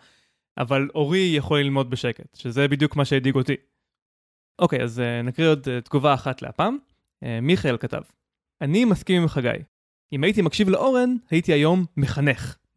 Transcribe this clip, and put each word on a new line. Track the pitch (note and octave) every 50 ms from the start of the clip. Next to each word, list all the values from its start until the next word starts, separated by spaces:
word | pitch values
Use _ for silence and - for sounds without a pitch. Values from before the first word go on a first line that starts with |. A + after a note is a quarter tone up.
| _ _ _ _ _ _ _ _ _ _ _ -
אבל | B2+ A#2+ C#3 C3+ C3+ C#3+ -
אורי | D#3+ D3 C#3 E3+ F#3+ F#3+ F3+ D#3+
יכול | D3 C3+ - D#3 D3
ללמוד | C#3+ C#3 C#3 C#3 C3+ B2
בשקט, | B2+ A#2+ - A#2+ A2+ - - - _
שזה | - - B2+ A#2 C3 C#3 C#3+
בדיוק | C#3 C#3 D3+ D3 -
מה | D3 C#3
שהדאיג | - C#3+ C3+ B2+ C3 C3
אותי. | C3+ B2+ - C#3 - _ _ _ _ _ _ _ _ _ _ _ _ _ _ _ _ _ _ _ -
אוקיי, | - E3+ - B2+ B2
אז, | A#2+ A2+ A#2+
אה, | B2 A#2+ A#2+ A#2+ A#2+
נקריא | B2 - - D#3+ D#3+
עוד, | D#3 D3 B2+ C3+
אה, | B2 B2
תגובה | A2+ - - C#3+ C3 D3+ C#3+
אחת | B2+ - C#3 B2+ - -
להפעם. | C3 B2+ - E3 G#3 B3+ C#4+ - _ _ _ _ _ _ - -
אה, | B2+ A#2 A2+
מיכאל | A#2+ C#3+ F3+ F#3+ - D3 B2
כתב, | A2 - A#2 - - - - _ _ _ _ _ _ _ _ _ -
"אני | D#3 C#3 D#3 G#3 B3+
מסכים | A#3 F#3+ - - - F#3 F3+ E3+
עם | D#3
חגי. | - D3 B2 A#2+ - - D#3+ - _ _ _ _ _ _ _ _ -
אם | C3+ C#3+
הייתי | F#3 G#3+ G#3+ F#3
מקשיב | D#3+ - - G#3+ F#3+
לאורן, | F#3+ - - C4+ C4 B3 B3 B3 B3+ A#3+ - -
הייתי | - E3 F3 - E3
היום | D3 D3 D#3 F3 F#3 F3+ E3 -
מחנך." | - C#3 C3 - - C#3 D3 C3 - - C3 - - _ _ _